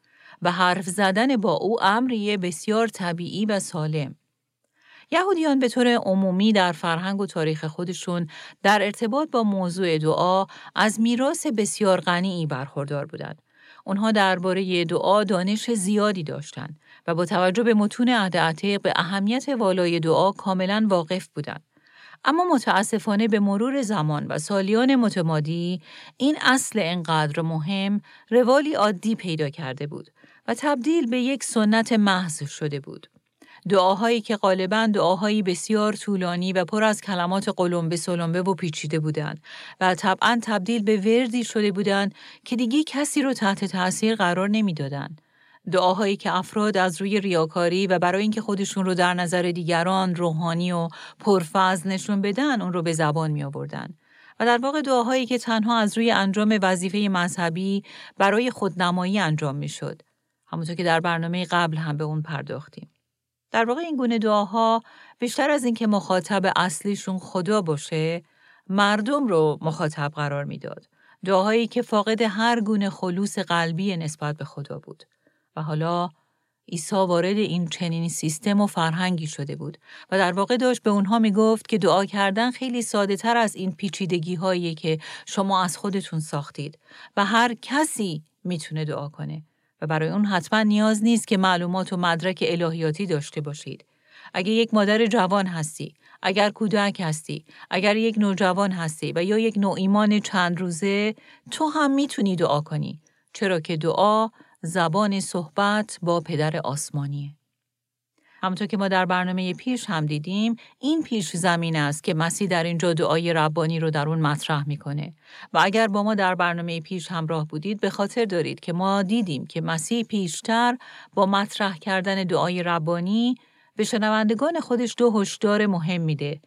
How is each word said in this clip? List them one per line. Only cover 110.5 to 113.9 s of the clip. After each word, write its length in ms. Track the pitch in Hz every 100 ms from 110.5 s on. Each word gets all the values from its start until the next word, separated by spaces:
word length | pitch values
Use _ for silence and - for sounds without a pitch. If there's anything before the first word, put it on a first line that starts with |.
| 226 - _
این 240 | 262 320
پیش 340 | - 220 165 175
زمین 400 | 180 170 165 156
است 280 | 143 147
که 100 | -
مسیح 340 | 156 165 - 202
در 160 | 175
اینجا 280 | 165 170 175
دعای 400 | 160 151 160 170
ربانی 480 | 160 156 156 160 165
رو 100 | 160